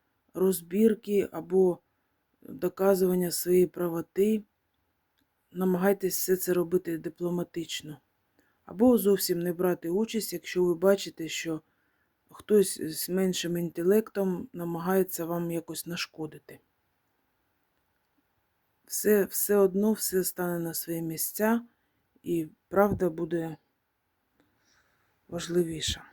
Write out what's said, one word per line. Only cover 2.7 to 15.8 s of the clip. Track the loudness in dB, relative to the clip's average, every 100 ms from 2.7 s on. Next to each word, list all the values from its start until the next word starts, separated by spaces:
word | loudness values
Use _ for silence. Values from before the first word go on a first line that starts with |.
| 0 2 4 4 2 0
своєї | -4 2 4 4
правоти. | 0 -4 -4 -6 0 2 2 -4 _ _ _ _ _ _ _ _ _ _
Намагайтесь | -4 0 2 2 2 0 -2
все | 0 0
це | 0
робити | 0 0 -2 -2 -6
дипломатично. | -8 -8 -4 -4 -4 -8 -10 -10 -12 -18 _ _ _ _ _ _ -12
Або | 2 6 6
зовсім | 4 2 2 -2
не | -2
брати | 0 0 0 -2
участь, | -2 -2 -4 -6
якщо | -8 -6 0
ви | 2 4
бачите, | 4 4 0 -10 -10
що | -8 -6 -8 -10 _ _ _ _ _ _
хтось | -14 4 4 4 0
з | -8 -6 -4
меншим | 0 0 0 -4 -4
інтелектом | -4 -2 2 4 2 -2 -2 -2 -6
намагається | -8 -6 -4 0 2 2 -2 -4
вам | -4 -2
якось | -4 -6 -12